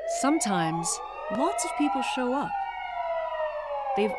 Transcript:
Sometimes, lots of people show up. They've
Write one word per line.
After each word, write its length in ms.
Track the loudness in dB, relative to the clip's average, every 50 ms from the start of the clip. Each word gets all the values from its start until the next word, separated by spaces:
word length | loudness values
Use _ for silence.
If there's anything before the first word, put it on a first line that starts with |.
| -2 -2 0 2
Sometimes, 760 | 4 4 4 4 4 4 2 4 2 2 2 0 0 -2 -2 -4 -6 -8 -10 -8 -6 -4
lots 340 | 0 2 2 2 2 2 0
of 100 | 0 2 2
people 240 | 2 2 2 2 0
show 320 | 0 0 0 0 2 2
up. 160 | 0 0 -2 -2 -4 -4 -4 -6 -6 -6 -6 -4 -4 -2 -2 0 0 -2 -2 -2 -2 -2 -2 -2 -4 -4 -4 -4 -2 -2 0 2
They've 180 | 2 2 2 2